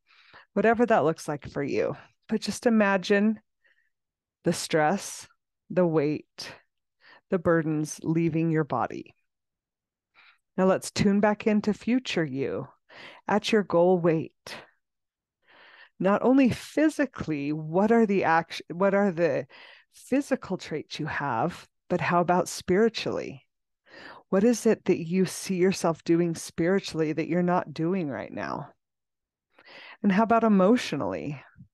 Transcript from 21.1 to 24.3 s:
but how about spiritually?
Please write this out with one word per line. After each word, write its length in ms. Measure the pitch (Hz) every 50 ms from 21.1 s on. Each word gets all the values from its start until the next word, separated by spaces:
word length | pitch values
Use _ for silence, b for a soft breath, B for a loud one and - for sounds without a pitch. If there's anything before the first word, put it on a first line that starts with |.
| - - 147 143 123 113 127 165 - - - _ _ _ _ -
but 120 | 180 175
how 200 | 156 135 175 175
about 260 | 175 165 175 180 - -
spiritually? 960 | - - - - 185 185 220 233 220 - - - 104 80 65 - - 135 _ _ _ _ _ _ _ _ _ B B B B B B B B B